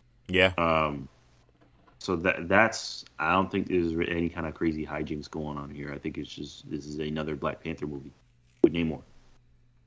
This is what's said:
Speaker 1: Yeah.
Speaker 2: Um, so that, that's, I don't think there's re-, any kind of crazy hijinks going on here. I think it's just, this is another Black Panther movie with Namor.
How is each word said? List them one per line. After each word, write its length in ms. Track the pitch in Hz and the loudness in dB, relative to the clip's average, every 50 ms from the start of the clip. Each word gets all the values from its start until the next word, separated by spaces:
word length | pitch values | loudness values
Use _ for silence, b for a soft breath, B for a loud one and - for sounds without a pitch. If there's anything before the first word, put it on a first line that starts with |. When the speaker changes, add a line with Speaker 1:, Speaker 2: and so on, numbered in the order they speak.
| _ _ _ _ _ - | _ _ _ _ _ 2
Speaker 1:
Yeah. 240 | 92 90 92 95 90 - | 4 6 6 6 6 4
Speaker 2:
Um, 500 | 82 82 80 80 78 76 73 69 69 - - _ _ _ _ _ _ _ _ _ _ _ _ _ _ _ _ - | 2 4 4 4 4 2 0 -4 -8 -12 -16 _ _ _ _ _ _ _ _ _ _ _ _ _ _ _ _ -8
so 180 | - - - | -2 -2 0
that, 320 | 82 85 92 - - 87 82 | 2 2 2 0 0 2 4
that's, 560 | 95 101 113 110 - - - - - - - - _ - | 6 6 6 6 2 -2 -8 -10 -12 -12 -16 -14 _ -4
I 140 | 78 80 | 0 2
don't 180 | 90 95 95 92 | 4 4 2 2
think 180 | - 98 - - | 0 -2 0 2
there's 260 | 92 90 82 85 82 | 2 2 2 2 0
re-, 140 | 82 85 - | 0 0 0
any 200 | 85 85 85 82 | 0 0 0 0
kind 180 | - 85 82 | -2 -4 -6
of 80 | 78 76 | -6 -4
crazy 320 | - 85 82 78 78 76 | 0 0 0 0 -2 -4
hijinks 440 | 76 76 76 78 76 80 73 71 - | -4 -4 -4 -4 -4 -6 -8 -8 -8
going 280 | - 80 76 76 73 71 | -8 -6 -6 -6 -6 -8
on 120 | 71 71 | -8 -10
here. 220 | 73 71 71 71 | -10 -10 -10 -10
I 60 | 71 71 | -8 -8
think 200 | - 80 - - | -8 -8 -6 -8
it's 140 | 69 - - | -8 -10 -10
just, 340 | - 76 73 - - - - | -12 -12 -12 -14 -16 -12 -8
this 160 | 80 73 71 | -8 -8 -8
is 120 | 76 76 76 | -8 -6 -6
another 380 | 78 76 76 78 76 78 76 | -4 -4 -4 -4 -4 -4 -4
Black 260 | 69 76 76 - - | -4 -4 -4 -6 -6
Panther 240 | - 80 80 - 76 | -6 -8 -8 -6 -6
movie 260 | 73 73 69 69 - - _ _ _ _ _ _ _ _ _ | -8 -8 -8 -12 -14 -18 _ _ _ _ _ _ _ _ _
with 100 | - - | 4 6
Namor. 300 | 82 85 82 80 73 64 - - - - - - - - _ _ _ _ _ _ _ _ _ | 6 4 0 0 0 -4 -8 -16 -20 -20 -20 -20 -20 -20 _ _ _ _ _ _ _ _ _